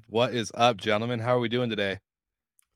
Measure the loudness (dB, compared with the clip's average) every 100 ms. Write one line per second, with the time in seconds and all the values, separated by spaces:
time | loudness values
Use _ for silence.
0 | -4 0 0 0 -4 2 2 2 0 0
1 | 0 -4 0 0 0 -2 -2 -2 -2 -4
2 | _ _ _ _ _ _ _